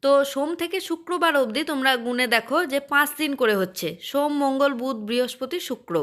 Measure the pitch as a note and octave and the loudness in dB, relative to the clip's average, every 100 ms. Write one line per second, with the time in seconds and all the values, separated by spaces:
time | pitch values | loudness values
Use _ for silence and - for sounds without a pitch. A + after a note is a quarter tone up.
0 | C#4 C#4 C#4 C4+ D4+ E4 E4 F#4 F4 E4 | 4 4 4 -2 -4 -4 -4 -6 -6 -8
1 | - F4+ E4+ D4 B3 A3 D#4 C#4+ C4 B3+ | -4 0 2 2 0 -2 -2 0 2 0
2 | A#3 B3 B3+ A#3 A3 C#4+ F4 C#4 C#4 C#4+ | -2 -2 2 2 2 0 2 -2 0 2
3 | C#4+ - D4+ C#4 A#3+ G#3 F#3 - E3 - | 2 0 -2 2 2 4 0 -2 -8 -8
4 | - C#4 D4 D4 C#4 C4+ C#4 B3 C4 A#3 | -4 0 0 2 0 2 2 0 -4 -4
5 | G#3 A#3+ B3 - C4 F4 - B3+ - E3+ | -2 -2 -2 -4 -6 -6 -6 -10 -4 -2